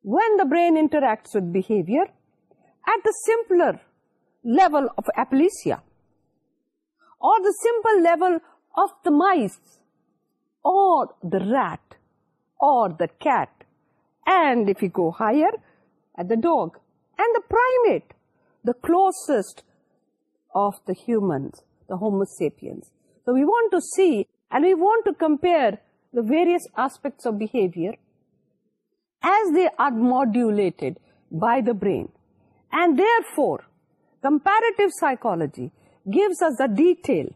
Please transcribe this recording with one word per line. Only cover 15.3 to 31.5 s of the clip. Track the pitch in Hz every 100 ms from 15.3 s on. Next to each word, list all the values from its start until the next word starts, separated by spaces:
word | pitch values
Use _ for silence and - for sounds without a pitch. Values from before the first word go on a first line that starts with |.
| 277 339 453 _ _ _ _ _ -
at | 180
the | 226
dog, | 330 285 170 - _ _ _ -
and | 440
the | 466 -
primate, | 440 508 508 453 180 _ _ _ _ _ _
the | 226
closest | - - 339 381 370 - 254 - - _ _ _ _ _ _ _ _ _
of | 190 202 196 -
the |
humans, | 185 - 226 196 139 135 - _ _ _
the | 180
Homo | 214 196 196
sapiens. | - 156 _ - - - _ _ _ -
So |
we | 254 294
want | 466 453
to | 359
see, | - - 370 226 - _ _
and | 254
we | 349 359
want | 381 453 427
to |
compare | 302 311 285 359 339 240 208 _ _ _
the | 240
various | 220 311 349 349 - -
aspects | 262 - 285 - 247
of | 208
behavior | 214 254 185 170 175 - _ _ _ _ _ _ _ _ _ _ _ _
as | 311 415 403
they | 311 349 -
are | 269
modulated | 226 247 254 262 220 233 208 190 - 135 - _ _ _
by | 160 220